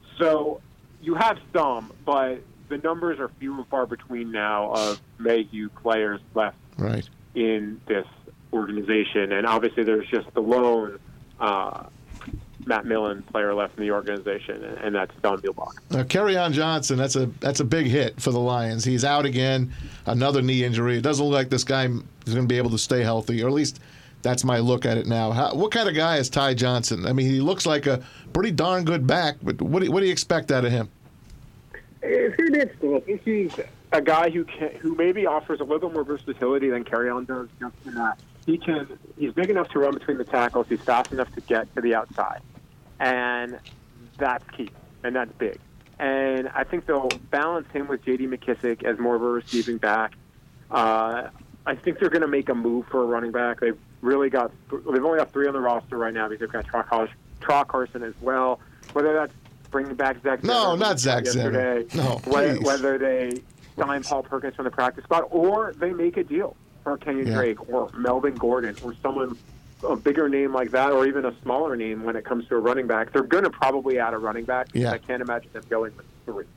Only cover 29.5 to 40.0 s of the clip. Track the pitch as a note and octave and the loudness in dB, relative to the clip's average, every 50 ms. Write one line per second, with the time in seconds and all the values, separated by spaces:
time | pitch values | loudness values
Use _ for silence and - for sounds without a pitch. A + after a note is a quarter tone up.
29.5 | - - - - C#3+ F#3 F#3 - D#3 F#3+ G3 F#3 F3 - - - F3 D#3+ D#3+ - | -2 -2 0 0 2 2 2 2 2 2 2 2 2 0 0 0 0 0 2 2
30.5 | C#3+ B2+ B2 A#2+ B2 A#2+ A2 - - - - - - - - - - - - - | 2 2 2 2 2 0 -2 -4 -8 -20 -20 -20 -20 -20 -20 -20 -20 -20 -20 -20
31.5 | - - - - - - - - - - - - - - - - - - E4 E4 | -20 -20 -20 -20 -20 -20 -20 -20 -16 -10 -2 0 2 4 4 6 6 6 6 6
32.5 | C#4 D4 C#4 G#3 - - - C#3+ C#3+ C3+ - F#3 G#3 F#3+ - A3 A3 G#3 G3 E3 | 4 4 2 2 -2 -2 0 2 2 2 0 -2 -4 -2 0 0 0 2 0 -2
33.5 | - - - - - - - - - D#3+ C#3+ D#3 D#3 D#3+ E3+ E3+ D#3+ E3+ E3 - | -2 -6 -10 -10 -10 -20 -6 0 0 2 4 4 4 6 4 4 2 0 -4 -4
34.5 | - - D#3 D3+ - - - D#3+ E3 D#3+ E3 F3+ F#3 G#3+ G3 E3+ D3 D3+ D3 - | -6 -6 -6 -6 -6 -4 -4 -4 0 2 2 2 2 2 2 2 0 0 -2 -2
35.5 | D#3+ C3 C#3+ C3 D3+ D#3 E3+ F3 E3 D#3 C#3+ C3+ D3 C3+ C#3 - C3+ - B2+ B2 | -4 -4 -2 -2 -2 -2 -2 -2 -2 -4 -4 -4 -4 -6 -6 -8 -6 -2 0 0
36.5 | C3+ C#3 C3 C3+ B2 A#2+ A#2 - - A2+ A#2+ B2 B2 B2 B2+ B2 C3 B2+ B2 A#2 | 2 2 2 0 0 0 -2 -2 -2 0 0 0 -2 -4 -6 -6 -8 -8 -8 -10
37.5 | - - B2 B2 - - - C3+ A#2+ A#2 A#2 A2 G#2+ - - - - - - - | -12 -12 -12 -12 -12 -14 -16 -12 -6 -2 -2 -2 -2 -4 -12 -20 -20 -10 -2 -2
38.5 | D#3+ E3 - - D#3+ D3+ C#3 - - - - - - - D3 C3 A2+ E3 F#3 F#3 | -2 0 0 -2 -4 -4 -4 -8 -14 -18 -18 -20 -8 -6 -6 -2 0 -2 0 2
39.5 | G#3 F#3 E3 - - C#3+ C#3 C#3 C#3+ - | 2 0 0 0 0 2 2 2 0 -2